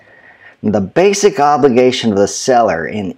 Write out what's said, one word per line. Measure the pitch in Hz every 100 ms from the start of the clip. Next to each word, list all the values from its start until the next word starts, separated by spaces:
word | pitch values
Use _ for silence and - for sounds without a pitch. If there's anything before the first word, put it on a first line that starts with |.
| _ _ - _ - _
The | 107 104
basic | 95 - 196 196 202 -
obligation | 147 151 143 120 127 123 117
of | 98
the | 101
seller | - - 123 110 82 80
in | 107 95